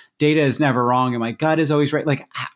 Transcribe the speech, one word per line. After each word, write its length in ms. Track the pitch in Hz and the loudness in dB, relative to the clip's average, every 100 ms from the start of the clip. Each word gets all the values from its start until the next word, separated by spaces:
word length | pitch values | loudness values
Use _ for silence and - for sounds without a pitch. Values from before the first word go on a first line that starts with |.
| - - | -16 -2
data 220 | 151 151 | 0 2
is 200 | 143 127 | 0 0
never 220 | 147 127 | 0 2
wrong 320 | 120 123 127 | 2 2 0
and 60 | 120 | -2
my 120 | 113 | -4
gut 260 | 117 156 156 | -4 -2 0
is 120 | 151 | 2
always 220 | 147 147 | 2 0
right." 140 | 147 151 | 0 -2
Like, 140 | 139 | -4
h-, 280 | - - - | -6 -14 -14